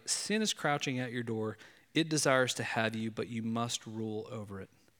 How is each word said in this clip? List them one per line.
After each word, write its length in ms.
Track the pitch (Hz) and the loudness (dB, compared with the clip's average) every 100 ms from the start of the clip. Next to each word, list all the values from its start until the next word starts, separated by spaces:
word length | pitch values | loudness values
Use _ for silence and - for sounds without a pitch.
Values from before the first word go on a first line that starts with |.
| - | -2
sin 320 | - - 214 | -2 0 0
is 120 | 214 | 0
crouching 460 | - 156 143 - 127 | 0 0 2 0 -2
at 120 | 127 | -2
your 120 | 123 | -4
door. 340 | 117 113 110 107 - - _ | -2 -2 -2 -6 -14 -20 _
It 160 | 151 160 | 0 2
desires 440 | 156 147 131 123 - | 4 6 6 6 2
to 80 | |
have 320 | 113 117 110 110 | -2 2 2 0
you, 160 | 113 | -4
but 160 | 110 - | -4 -4
you 160 | 117 | -4
must 420 | 113 113 117 - - | -2 0 0 -4 -6
rule 420 | 110 110 107 107 | -6 -4 -4 -6
over 300 | 117 104 98 | -8 -8 -10
it." 80 | 92 _ _ | -12 _ _